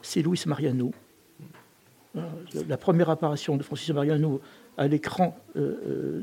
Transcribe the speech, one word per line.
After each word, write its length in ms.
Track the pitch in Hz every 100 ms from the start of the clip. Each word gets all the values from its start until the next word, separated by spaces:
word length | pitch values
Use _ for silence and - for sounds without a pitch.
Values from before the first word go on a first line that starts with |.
C'est 200 | - -
Luis 200 | 160 180 160
Mariano. 460 | 139 147 127 123 - - _ _ - - - - _ _ _ -
Voilà, 140 | - 165 160 180
la, 80 | 151
la 140 | 151 131
première 340 | - 170 165
apparition 460 | 160 160 147 - 139
de 60 |
Francis 280 | - 147 -
Mariano 500 | 147 143 151 156 135 - - - -
à 80 | 139
l'écran, 500 | 147 - - 175 - - -
euh, 180 | 143 - -
euh, 360 | - - 78